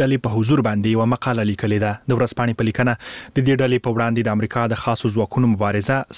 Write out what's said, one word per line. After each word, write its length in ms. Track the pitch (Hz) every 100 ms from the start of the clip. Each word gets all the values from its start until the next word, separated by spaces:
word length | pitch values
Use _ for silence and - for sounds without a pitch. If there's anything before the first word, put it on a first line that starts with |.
ډلې 220 | 135 135
په 100 | 123
حضور 260 | 110 110 147 110
باندې 260 | 104 107
یوه 120 | 113 113
مقاله 320 | 123 - 117 107
لیکلې 320 | 98 110 104
ده. 260 | 104 104 -
د 80 | 120
ورځپاڼې 400 | 120 - 120 113
په 80 | 110
لیکنه، 260 | - 127 117
د 400 | - - - - 131
دې 80 | 135
ډلې 180 | 131 123 123
په 80 |
وړاندې 320 | 113 117 117 113
د 80 | 107
امریکا 240 | 107 123 117
د 60 | 113
خاصو 260 | - 113 120
ځواکونو 360 | 107 107 - 127
مبارزه 440 | 104 104 101 101 135 131